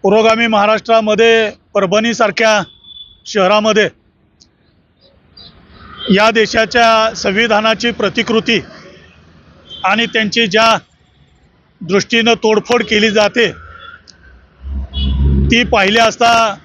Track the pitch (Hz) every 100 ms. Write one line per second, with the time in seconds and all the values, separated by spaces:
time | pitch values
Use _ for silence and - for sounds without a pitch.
0 | 190 214 220 220 233 214 208 220 - 226
1 | 214 208 226 226 214 - _ 208 190 208
2 | 226 226 220 - 220 214 180 - - -
3 | - _ - 220 185 214 214 214 196 _
4 | _ _ _ _ - _ _ _ _ _
5 | _ _ _ - - - - - - -
6 | - 196 220 226 208 233 220 240 226 226
7 | 220 202 226 196 233 208 220 220 233 -
8 | 208 240 214 220 - 220 123 - - -
9 | - _ _ - _ - - - 185 214
10 | 233 226 214 233 226 208 226 208 _ _
11 | _ _ _ _ _ _ _ _ 160 190
12 | - 226 226 233 214 214 - 240 220 214
13 | 220 208 208 240 208 - - - - -
14 | _ - - - _ _ 67 67 67 69
15 | 67 67 69 67 69 233 214 226 190 220
16 | 226 - 233 226 226 202